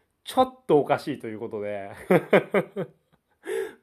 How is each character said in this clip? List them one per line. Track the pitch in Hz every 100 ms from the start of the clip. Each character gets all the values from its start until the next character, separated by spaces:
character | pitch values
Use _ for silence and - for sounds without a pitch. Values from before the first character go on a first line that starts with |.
| _ _
ち | - 262
ょ |
っ | 254 - -
と | 147
お |
か | 139 139
し | -
い | 120
と | 117
い | 107
う |
こ | 113
と | 110
で。 | 104 101 98 110 - 175 - 196 - 196 - 202
<laughs> | 175 _ _ _ _ _ 349 440 392 -